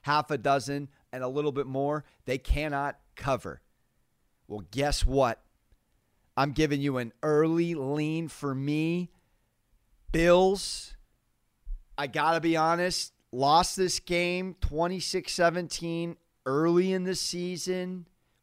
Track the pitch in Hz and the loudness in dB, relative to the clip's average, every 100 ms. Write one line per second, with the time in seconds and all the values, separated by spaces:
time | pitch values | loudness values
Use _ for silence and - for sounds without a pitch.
0 | - 151 147 143 139 139 120 143 143 _ | 0 0 0 -2 2 2 0 -6 -8 _
1 | _ 127 127 139 147 135 135 131 139 151 | _ -8 -4 -2 -2 -2 -2 -2 -2 -2
2 | - _ - 139 - 143 151 143 143 - | -8 _ -6 -4 -2 -2 -2 -4 -4 -8
3 | _ - - 131 90 71 _ _ _ _ | _ -8 -2 -2 -4 -14 _ _ _ _
4 | _ _ _ _ - 104 85 117 143 139 | _ _ _ _ -14 -14 -8 -4 -2 0
5 | 143 135 127 - _ _ _ _ _ _ | 2 4 2 0 _ _ _ _ _ _
6 | _ _ _ - 143 143 156 143 143 131 | _ _ _ -2 0 2 0 0 0 -2
7 | 117 - 156 151 160 165 170 165 131 147 | -4 -4 2 4 4 2 0 -2 -2 -2
8 | 151 160 160 - 143 135 139 151 160 175 | -2 -2 -6 -6 -6 -4 -2 0 0 -2
9 | 175 _ _ _ _ _ _ _ _ _ | -4 _ _ _ _ _ _ _ _ _
10 | - 160 170 175 190 196 - - - - | -4 2 6 6 6 2 -4 -10 -12 -18
11 | _ _ _ _ _ _ - - - - | _ _ _ _ _ _ -10 -10 -10 -8
12 | 143 151 151 165 165 160 160 170 180 175 | -4 0 2 4 2 4 4 2 0 -2
13 | - _ _ 123 139 160 180 - 185 - | -6 _ _ 0 6 6 4 0 -2 -2
14 | - 175 175 180 185 175 - 147 170 185 | -2 0 0 -2 -6 -4 -4 0 -2 -2
15 | - 185 180 - 170 170 175 - 170 165 | -4 -4 -4 2 2 2 -4 -6 -6 -4
16 | 170 170 _ _ - 139 165 175 185 190 | -6 -10 _ _ -2 2 4 4 4 0
17 | 185 180 - 170 175 180 180 185 180 185 | -2 -4 -4 -6 -6 -6 -6 -4 -6 -10
18 | 170 _ _ _ | -14 _ _ _